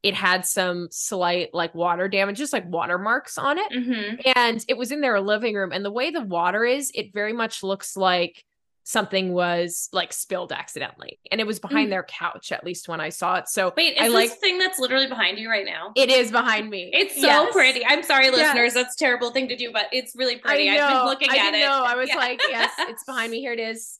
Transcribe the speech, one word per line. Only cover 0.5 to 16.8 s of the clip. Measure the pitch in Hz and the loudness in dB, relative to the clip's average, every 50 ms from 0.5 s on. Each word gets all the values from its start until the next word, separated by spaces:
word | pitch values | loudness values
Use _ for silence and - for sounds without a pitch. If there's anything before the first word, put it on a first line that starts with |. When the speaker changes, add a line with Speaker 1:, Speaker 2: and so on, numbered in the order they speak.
| - 196 185 180 175 175 175 165 | -2 -2 0 0 -2 -4 -6 -8
Speaker 1:
slight, | - - - - 214 185 175 175 175 180 170 - - | -8 -8 -8 -6 -2 0 0 2 2 0 -2 -4 -4
like, | 175 165 165 - | -4 -4 -4 -2
water | 165 175 175 180 175 185 196 | -2 0 0 0 0 -2 0
damage, | 196 196 196 202 208 208 | 2 0 0 0 -2 -4
just, | 302 277 - | -6 -4 -4
like, | 226 180 170 | -4 -4 -4
watermarks | 190 - - 170 175 185 196 220 240 277 - - - - | -4 -4 -2 -2 -2 -2 0 0 0 -2 -2 -6 -8 -4
on | - 277 302 359 | -2 -2 0 0
it. | 427 - | -2 -4
Speaker 2:
Mm-hmm. | - 254 247 247 247 220 208 208 226 247 - 262 254 | -4 -4 -4 -2 -4 -4 -4 -6 -6 -2 0 2 4
Speaker 1:
And | 247 240 233 226 226 - - | 4 4 2 2 -2 -2 -4
it | 262 226 | -2 -2
was | 247 220 | -2 -4
in | 277 302 | -4 -2
their | 285 254 220 196 | 0 2 2 2
living | 196 202 214 208 226 226 214 | 2 2 0 0 0 -2 -2
room. | 202 196 180 - | -2 -4 -2 -4
And | 190 202 | -6 -6
the | 202 | -4
way | 208 240 262 330 | -4 -2 -2 -2
the | 302 330 | -2 -4
water | 240 190 175 170 170 180 185 214 233 | -6 -4 -2 0 0 0 0 2 2
is, | 240 254 285 277 - - | 2 0 0 -2 -6 -6
it | - - 196 190 | -8 -10 -8 -6
very | 208 208 214 226 | -6 -4 -4 -2
much | 240 226 214 - - - | -4 -4 -4 -4 -6 -4
looks | 190 196 196 - - - 190 | -4 -4 -4 -6 -10 -4 0
like | 190 185 180 180 175 175 - - _ _ _ _ _ _ _ _ - | 2 2 4 2 0 -2 -6 -14 _ _ _ _ _ _ _ _ -10
something | - - 226 202 - 196 190 190 185 180 | -4 -2 -2 -2 0 0 -2 0 0 0
was, | 175 175 175 175 175 175 175 170 - - - | 2 2 2 2 0 0 -2 -4 -8 -8 -4
like, | - 185 175 - - | -2 -2 -2 -2 -6
spilled | - - - 190 180 180 170 143 | -10 -8 -6 -6 -6 -6 -6 -8
accidentally. | - - - - 151 139 - - - - - - _ _ - | -8 -10 -10 -10 -10 -10 -10 -10 -14 -18 -18 -18 _ _ -6
And | - 220 | -4 -4
it | 220 208 | -2 -4
was | 214 - | -4 -6
behind | - 180 285 214 214 208 | -6 -2 0 0 0 0
Speaker 2:
Mm. | |
Speaker 1:
their | 190 185 180 | -2 -4 -6
couch, | - - - 170 170 - - - - 190 | -8 -12 -8 -8 -8 -8 -8 -10 -10 -10
at | - - | -8 -8
least | 180 180 - - - | -8 -10 -10 -10 -10
when | 165 160 | -8 -6
I | 151 151 | -6 -8
saw | 147 - 180 175 185 180 | -6 -4 -2 -2 -2 -2
it. | - - | -2 -4
So | - 208 190 180 - | -2 0 0 0 2
Speaker 2:
Wait, | 311 339 320 254 254 | 2 2 2 2 2
is | |
Speaker 1:
I | 302 | 2
Speaker 2:
this | - - | 4 4
Speaker 1:
like | - - - - - | 4 4 2 0 0
Speaker 2:
thing | 403 381 359 359 | 0 0 2 2
that's | 381 370 370 - | 0 0 0 -2
literally | 254 240 254 269 269 254 | -2 0 2 2 0 0
behind | 254 226 196 180 190 208 | 0 0 0 0 0 -2
you | 220 226 | -4 -2
right | 226 208 196 | -2 -2 -2
now? | 196 165 160 170 208 214 254 | -4 -8 -8 -8 -4 2 2
Speaker 1:
It | 269 247 | 4 6
is | 262 254 240 220 | 6 4 4 4
behind | 220 247 240 240 220 214 214 214 | 2 2 2 2 2 0 0 -4
me. | 208 190 | -8 -8